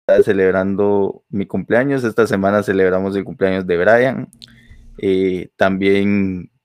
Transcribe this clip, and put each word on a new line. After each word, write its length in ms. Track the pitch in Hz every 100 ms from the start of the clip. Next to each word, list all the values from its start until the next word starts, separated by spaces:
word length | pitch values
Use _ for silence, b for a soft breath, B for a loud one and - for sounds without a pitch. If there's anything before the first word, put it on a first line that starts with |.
estaba 220 | - 98
celebrando 1000 | 110 98 92 95 95 98 101 101 98 - -
mi 160 | 101 95
cumpleaños. 580 | 98 85 113 139 135
Esta 220 | 120 104 107
semana 360 | 98 98 104
celebramos 540 | 98 95 92 92 98 98
el 80 |
cumpleaños 420 | 92 87 95 95 90
de 120 | 87
Brian. 500 | 92 120 131 - 127 - B B B B B -
Eh, 500 | 98 95 95 92 87 -
también 920 | 95 95 98 98 101 101 95 90 82 _